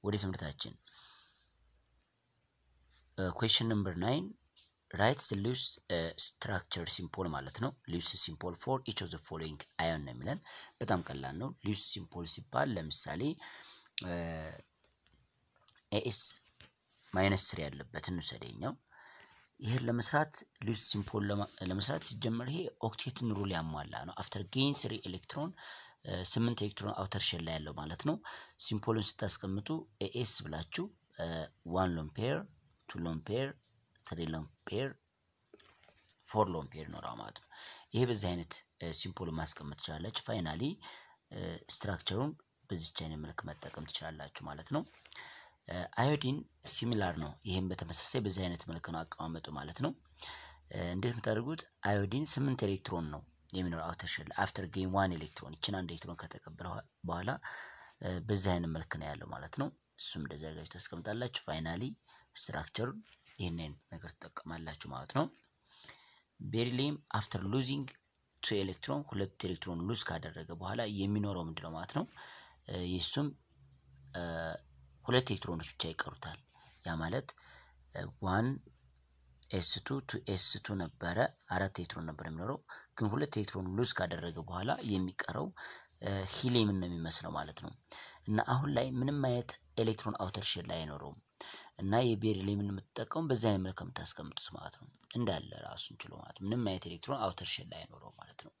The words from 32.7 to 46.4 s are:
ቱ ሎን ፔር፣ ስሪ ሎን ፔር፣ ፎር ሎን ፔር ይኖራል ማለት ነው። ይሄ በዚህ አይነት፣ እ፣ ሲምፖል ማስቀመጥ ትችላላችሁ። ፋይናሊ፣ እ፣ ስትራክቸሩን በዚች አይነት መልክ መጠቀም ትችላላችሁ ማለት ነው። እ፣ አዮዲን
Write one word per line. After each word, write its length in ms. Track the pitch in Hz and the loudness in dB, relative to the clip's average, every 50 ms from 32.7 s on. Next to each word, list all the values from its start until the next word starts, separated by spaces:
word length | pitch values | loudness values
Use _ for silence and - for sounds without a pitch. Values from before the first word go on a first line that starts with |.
| _ _ _ - | _ _ _ -10
ቱ 120 | - - | -6 -4
ሎን 200 | 85 82 80 78 | -2 -2 -2 -4
ፔር፣ 260 | 80 - 104 123 135 139 147 - _ - _ _ _ _ _ _ | -2 -2 0 0 0 -2 -4 -10 _ -20 _ _ _ _ _ _
ስሪ 200 | - - - 80 85 | -10 -8 -4 -4 -4
ሎን 200 | 80 78 80 78 76 - _ | -2 -2 -4 -6 -8 -14 _
ፔር፣ 260 | _ - 95 107 135 139 - _ _ _ _ _ _ _ _ _ _ _ - - - - - - - - - - _ - - _ | _ -4 -2 -2 -2 -2 -4 _ _ _ _ _ _ _ _ _ _ _ -20 -20 -20 -20 -20 -20 -20 -20 -20 -20 _ -20 -20 _
ፎር 240 | _ - - 110 107 98 | _ 0 4 6 6 6
ሎን 180 | 87 80 73 67 | 4 -2 -4 -6
ፔር 160 | - 78 78 | -8 -10 -10
ይኖራል 320 | - 78 - - - - | -8 -10 -8 -8 -8 -8
ማለት 220 | 55 - - - - | -8 -10 -12 -12 -16
ነው። 100 | - _ - - - - - - - _ | -20 _ -18 -16 -14 -14 -14 -16 -16 _
ይሄ 140 | - 117 127 | 2 4 4
በዚህ 240 | 123 117 104 98 90 | 4 4 2 2 0
አይነት፣ 240 | 87 87 82 82 - - - _ _ | 0 0 -2 -6 -10 -12 -12 _ _
እ፣ 160 | _ - 85 | _ -6 -2
ሲምፖል 380 | 80 - - 92 90 - 92 82 | 0 0 0 0 -2 -4 -4 -2
ማስቀመጥ 440 | 80 80 80 78 - - 76 71 71 | -2 -2 0 -2 -2 -4 -6 -10 -8
ትችላላችሁ። 460 | - - - 82 78 85 107 117 - - | -8 -6 -6 -6 -4 -6 -4 -6 -6 -4
ፋይናሊ፣ 380 | - 113 107 87 78 78 82 117 147 196 - - - - - - - - _ _ _ | -2 -2 0 0 -2 0 0 0 -2 -2 -4 -10 -16 -16 -16 -18 -20 -20 _ _ _
እ፣ 100 | - - - 87 - 82 - - | -8 -6 -6 -6 -6 -8 -4 -4
ስትራክቸሩን 640 | - - - 104 95 85 - - 92 104 131 151 156 - - _ _ _ _ | -2 -2 0 -2 -2 -2 -2 0 2 2 0 0 -2 -6 -16 _ _ _ _
በዚች 320 | _ 98 85 80 - - - | _ -4 -2 -2 -2 -2 -4
አይነት 200 | 80 80 78 76 | -4 -4 -4 -6
መልክ 200 | 76 78 76 - - | -6 -6 -8 2 4
መጠቀም 420 | 85 76 - - 76 - - 76 | 4 2 2 -8 -10 -8 -8 -8
ትችላላችሁ 560 | 76 - - 78 80 80 76 71 71 _ - - | -4 -4 -4 -4 -4 -6 -6 -10 -10 _ -8 -8
ማለት 260 | 76 73 76 80 - | -8 -8 -8 -4 -2
ነው። 120 | 135 151 160 - - - - - - - - - - - - - _ _ _ - | 0 0 -2 -2 -12 -18 -16 -14 -12 -12 -12 -14 -16 -18 -20 -20 _ _ _ -6
እ፣ 80 | 85 90 87 - - | -4 -4 -4 -2 2
አዮዲን 420 | - 120 139 151 143 - 127 135 151 | 4 6 6 6 4 4 2 0 0